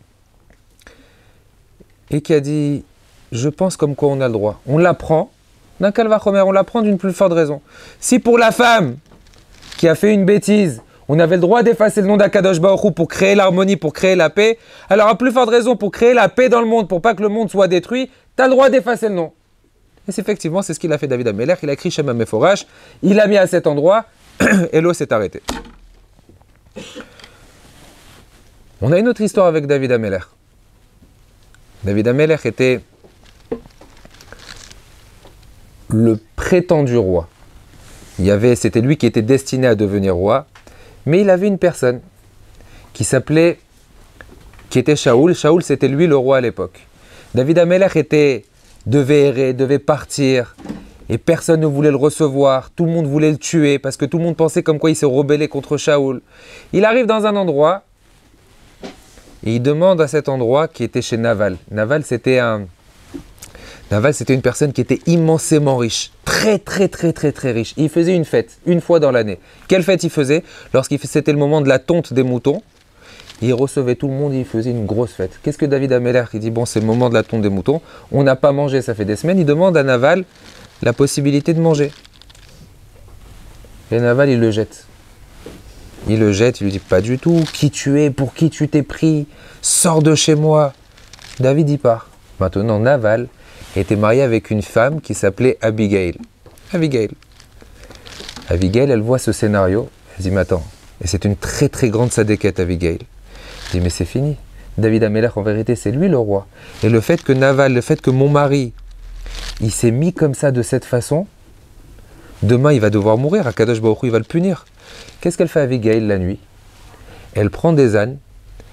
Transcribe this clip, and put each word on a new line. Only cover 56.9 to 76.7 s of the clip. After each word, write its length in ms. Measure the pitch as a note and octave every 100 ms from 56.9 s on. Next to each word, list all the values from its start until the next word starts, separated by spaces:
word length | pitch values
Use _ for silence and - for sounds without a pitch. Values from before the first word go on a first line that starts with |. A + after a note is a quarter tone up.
| B3 A3
dans 180 | A3 G#3
un 100 | G3+
endroit, 480 | F3+ C#3+ D#3 G3 - _ _ _ _ _ _ _ - _ - - - - - -
et 120 | A2 A#2+
il 60 |
demande 400 | C3+ D3+ F#3+ E3+
à 60 | D3
cet 220 | D#3 C#3+
endroit 380 | C3+ A#2 C#3 D#3+
qui 160 | -
était 180 | A#2 B2+
chez 160 | - A2+
Naval. 400 | A#2 G2+ G2+ F2+ -
Naval, 320 | G#2 A2 D3+
c'était 360 | - A#2+ C3 B2+
un, 280 | A#2 G#2+ F#2 - _ - - - - - - - - - -
Naval, 220 | G#2 C#3
c'était 220 | C#3 A#2+ B2
une 80 |
personne 280 | B2 - D3
qui 100 | B2+
était 180 | A#2+ B2+ E3
immensément 720 | E3+ D#3+ D#3+ - D#3 C#3+ B2+
riche. 340 | A#2 - - -
Très, 360 | - - G#3+ G3+
très, 300 | - F#3+ F3+
très, 220 | - E3+
très, 200 | - D3
très 200 | - C3
riche. 220 | A2+ G#2+ -
Il 140 | D3+
faisait 260 | E3+ E3+ F3
une 100 | D3+
fête, 340 | A#2+ - - E3+
une 140 | F3
fois 180 | - E3+
dans 100 | C#3
l'année. 300 | B2 G#2 F2+ - - -
Quelle 140 | F#3
fête 220 | E3+ F3+
il 80 | D#3+
faisait ? 320 | D#3 C3 D#3+ - - - C3
Lorsqu'il 240 | - C#3+
f-, 80 | C3+
c'était 240 | D3+ D3
le 80 | D3
moment 220 | C#3+ D3+
de 60 | C#3
la 120 | C3
tonte 340 | - E3+ -
des 80 | B2
moutons, 400 | B2+ B2 C#3 F3 - _ _ _ - - - -
il 100 | A#2+
recevait 420 | A#2+ C3+ C#3+ B2 B2
tout 120 | C#3
le 60 |
monde 200 | C3+ D3
et 60 | C3
il 60 | B2
faisait 240 | A2+ B2
une 160 | A#2+ G2+
grosse 280 | G#2+ A#2+
fête. 260 | - F#2 -
Qu'est-ce 160 | D3+ -
que 80 | D3
David 260 | C3+ C3+
Amelech, 340 | B2 B2 B2 A#2
il 60 | A2
dit, « 100 | A2+
Bon, 140 | A2+
c'est 140 | A#2+